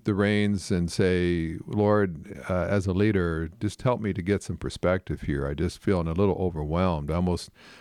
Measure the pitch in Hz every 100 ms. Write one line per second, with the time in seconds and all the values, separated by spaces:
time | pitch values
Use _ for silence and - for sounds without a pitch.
0 | - 98 101 104 104 101 - 92 85 -
1 | 92 90 87 87 82 82 - 104 104 104
2 | 98 76 - - - 90 85 101 92 90
3 | 107 101 85 80 82 - 101 - 131 123
4 | 107 92 87 98 - 82 65 - 87 92
5 | - 73 - 69 69 73 87 - - 92
6 | 82 82 101 90 92 80 76 85 92 80
7 | 73 82 90 85 - - - -